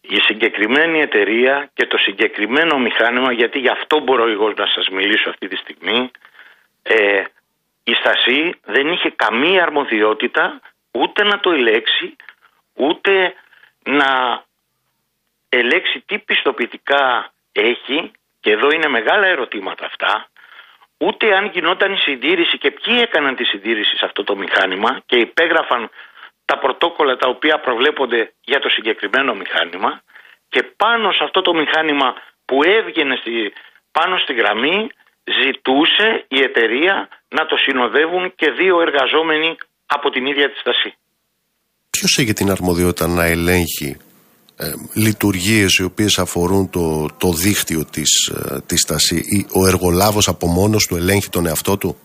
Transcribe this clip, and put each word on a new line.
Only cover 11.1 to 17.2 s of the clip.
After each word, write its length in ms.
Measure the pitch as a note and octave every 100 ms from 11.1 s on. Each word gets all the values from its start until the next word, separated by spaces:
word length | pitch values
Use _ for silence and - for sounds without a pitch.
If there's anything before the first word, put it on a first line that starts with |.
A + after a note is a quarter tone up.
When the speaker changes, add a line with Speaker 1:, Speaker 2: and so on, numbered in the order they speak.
| -
Speaker 1:
να 160 | G#3 G3+
το 100 | F#3
ελέγξει, 640 | D#3+ A#2 A2 - - E4+ - - - _ _ _
ούτε 600 | - C#3 F3 G3+ G3 F3+ - _ _ _ _
να 600 | - C#3 C#3 C3 B2+ A#2 _ _ _ _ _ _ _ _ _ _ _
ελέγξει 540 | B2 A#2+ E3 F3+ - -
τι 120 | G#3
πιστοποιητικά 1120 | _ G#3 D#3 - D3+ - - C#3 C3+ A#2+